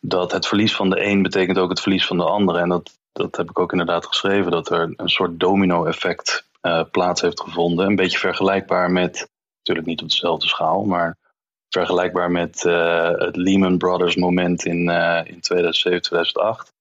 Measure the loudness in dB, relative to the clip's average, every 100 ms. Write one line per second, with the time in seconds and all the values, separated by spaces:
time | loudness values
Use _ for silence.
0 | -2 -2 -2 -2 -2 0 2 2 0 0
1 | 2 2 2 2 2 2 2 0 0 0
2 | 0 0 0 2 2 2 0 0 -4 -20
3 | _ -6 -6 -4 -6 -2 -2 0 0 -2
4 | -2 -4 0 0 2 -2 0 -2 -2 -4
5 | -2 0 -2 0 2 4 4 2 0 -2
6 | -4 -4 -4 -6 -8 _ -2 -2 0 0
7 | 0 2 -2 -2 -8 -2 0 2 2 2
8 | 2 0 -2 0 0 0 0 0 2 2
9 | 0 -4 -14 _ _ _ -6 -4 -4 -8
10 | -4 -2 0 -2 -2 -2 0 0 0 0
11 | -2 -4 _ _ _ _ _ -4 0 0
12 | 0 0 0 0 -2 -2 0 2 2 2
13 | 2 0 -2 0 2 4 4 2 2 2
14 | 2 2 2 2 2 0 -2 -2 0 0
15 | 2 0 -4 -10 -2 0 2 0 0 0
16 | 0 -2 -2 0 -2 -2 -10 _